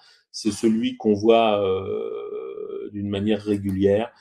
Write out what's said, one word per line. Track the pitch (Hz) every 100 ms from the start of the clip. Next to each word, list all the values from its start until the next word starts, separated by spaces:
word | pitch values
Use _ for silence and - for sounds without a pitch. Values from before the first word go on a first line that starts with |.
| _ _ _
C'est | - 110
celui | 104 117 110 123 127
qu'on | 110
voit, | 101 110 113 113 104
euh, | 98 95 98 53 57 58 58 60 65 - - - 58
d'une | 101 101
manière | 101 104 107
régulière, | 104 101 101 95 98 101 117 -